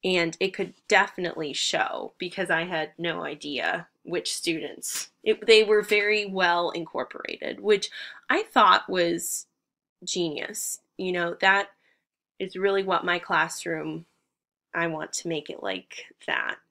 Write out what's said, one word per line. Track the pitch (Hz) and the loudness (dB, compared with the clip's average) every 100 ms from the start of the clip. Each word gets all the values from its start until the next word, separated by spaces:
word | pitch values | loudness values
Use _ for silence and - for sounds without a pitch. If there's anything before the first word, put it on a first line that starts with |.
and | 185 185 165 - | 0 0 0 0
it | 190 | -4
could | 190 180 - _ | -2 -8 -8 _
definitely | 202 196 - 175 - 151 | 4 4 -2 -6 -4 -6
show | 139 - 165 - - - _ | -4 -2 0 0 -2 -8 _
because | 180 185 185 | -10 -6 0
I | 165 | 0
had | 175 165 156 - | 0 -4 -4 -4
no | 170 170 | -4 -4
idea | 151 147 147 135 82 175 165 _ | -6 -8 -8 -4 -2 -2 -6 _
which | - 165 - - | -6 -6 -4 -6
students. | - 160 143 - - - - _ | -4 -4 -6 -10 -8 -8 -10 _
It, | - 214 214 | 0 0 6
they | 220 | 8
were | 208 208 | 8 4
very | 208 208 208 214 202 | 4 2 2 0 0
well | 190 180 175 175 | 0 2 4 0
incorporated, | - 165 - - - - - - - | -2 -6 -6 -8 -8 -10 -8 -8 -4
which | 202 208 - - - - - | 2 2 2 -10 -16 -16 -2
I | 311 | 0
thought | 440 269 202 185 - | 2 6 8 6 4
was | 185 170 170 - - - _ _ _ _ _ | 0 2 0 -4 -8 -10 _ _ _ _ _
genius. | 180 185 170 147 - - - - _ - | -6 -2 -2 -4 -8 -8 -8 -8 _ -8
You | 185 | -4
know, | 180 170 175 | -2 -2 2
that | 190 196 202 _ _ _ _ _ _ _ | 4 4 0 _ _ _ _ _ _ _
is | 190 185 | -10 0
really | 196 196 | 2 2
what | 190 180 180 | 2 0 2
my | 175 | -2
classroom, | - 170 165 - 175 160 156 156 165 _ _ _ _ _ _ 170 | 2 0 2 -2 -4 -4 -4 -8 -12 _ _ _ _ _ _ -2
I | 170 | -2
want | 156 156 | -2 -6
to | - 170 | -8 -4
make | 160 - | -6 -6
it | - | -8
like | 98 92 - - - _ - | -6 -6 -8 -16 -16 _ -4
that. | - - - _ | -2 -2 -8 _